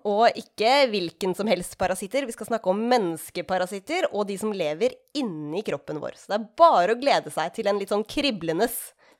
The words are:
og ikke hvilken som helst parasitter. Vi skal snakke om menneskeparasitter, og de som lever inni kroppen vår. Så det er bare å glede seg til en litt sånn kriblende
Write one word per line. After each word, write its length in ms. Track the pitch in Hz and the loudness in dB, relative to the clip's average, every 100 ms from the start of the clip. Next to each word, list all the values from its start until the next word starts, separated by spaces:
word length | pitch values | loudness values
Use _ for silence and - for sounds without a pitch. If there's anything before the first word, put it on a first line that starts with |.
| 208 | -2
og 220 | 202 233 - | 4 4 2
ikke 520 | - - 214 277 262 | -6 0 4 4 4
hvilken 420 | 208 170 - 190 180 | 2 -4 -4 -4 -2
som 120 | 208 | 0
helst 280 | 180 180 - | 0 -2 -4
parasitter. 480 | 185 185 196 269 269 | -2 -2 -4 -4 -4
Vi 80 | - | -6
skal 160 | 220 | -4
snakke 180 | 226 185 | -2 0
om 140 | 196 233 | 0 2
menneskeparasitter, 1160 | 247 185 165 - - 170 185 180 202 190 339 339 | 2 2 -4 -8 -10 -4 -2 -2 -6 -4 -4 -2
og 160 | 202 202 | -4 -4
de 80 | 190 | -4
som 160 | 214 | -4
lever 400 | 202 156 156 240 - _ 285 | -4 -4 -2 -2 -4 _ -6
inni 460 | 240 156 147 165 214 | -6 -6 -6 -6 -4
kroppen 360 | 143 - 151 | -6 -6 -8
vår. 140 | - - | -10 -12
Så 140 | - | -6
det 40 | 202 | -6
er 120 | 214 - | -2 6
bare 340 | 330 233 180 | 6 8 4
å 60 | 240 | 2
glede 340 | 277 185 151 | 2 2 0
seg 220 | - 160 - | -4 -4 -2
til 140 | 214 | -2
en 100 | 202 | 0
litt 120 | 196 | 0
sånn 120 | 208 220 | -2 -2
kriblende 600 | - 277 214 165 160 233 - - _ _ _ | -2 -2 -2 -2 0 0 -2 -12 _ _ _